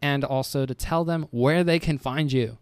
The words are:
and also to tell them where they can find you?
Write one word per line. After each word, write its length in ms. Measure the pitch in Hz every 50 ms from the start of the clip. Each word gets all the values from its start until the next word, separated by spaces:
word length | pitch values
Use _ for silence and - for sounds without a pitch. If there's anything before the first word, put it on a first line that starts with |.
and 220 | - 143 139 139 139
also 420 | - 139 131 135 - - 139 135
to 80 | 131 127
tell 300 | - - - 165 165 170
them 240 | 165 170 165 151 -
where 320 | - 120 123 139 160 180
they 160 | 175 170 165 170
can 180 | - 160 151
find 360 | 135 - 135 127 156 156 143
you? 260 | 131 127 117 110 113 -